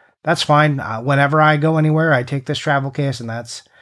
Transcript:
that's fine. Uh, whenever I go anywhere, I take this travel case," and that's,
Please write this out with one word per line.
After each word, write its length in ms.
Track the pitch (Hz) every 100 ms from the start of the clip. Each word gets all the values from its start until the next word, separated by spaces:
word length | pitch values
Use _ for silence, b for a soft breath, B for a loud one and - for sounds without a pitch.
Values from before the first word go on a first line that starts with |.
| b b
that's 200 | 151 -
fine. 380 | - 147 151 135
Uh, 200 | 107 113
whenever 400 | 127 139 139 156
I 160 | 156 151
go 200 | 156 160
anywhere, 360 | 156 156 160
I 100 | 131
take 240 | 127 139 131
this 120 | 143
travel 320 | - 139 135
case," 300 | 135 139 123
and 80 | 117
that's, 340 | 117 117 - b b